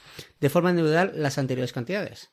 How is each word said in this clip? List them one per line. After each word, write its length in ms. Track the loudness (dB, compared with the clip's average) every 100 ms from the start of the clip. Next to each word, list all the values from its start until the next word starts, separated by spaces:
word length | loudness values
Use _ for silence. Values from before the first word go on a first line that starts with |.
| -20 -20 -18 -2
de 100 | 2
forma 200 | 4 4
individual 420 | 4 4 4 2 0
las 220 | -2 -2
anteriores 360 | -2 -2 -2
cantidades. 560 | -4 -6 -6 -6 -12 -20